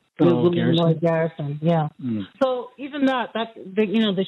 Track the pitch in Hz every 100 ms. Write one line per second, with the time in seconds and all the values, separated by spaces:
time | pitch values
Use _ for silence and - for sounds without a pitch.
0 | _ - 170 165 175 170 170 165 165 156
1 | 165 165 165 - 143 147 160 165 151 -
2 | 123 107 95 _ 262 247 226 - 269 294
3 | 269 262 208 220 226 - 180 190 214 220
4 | 214 190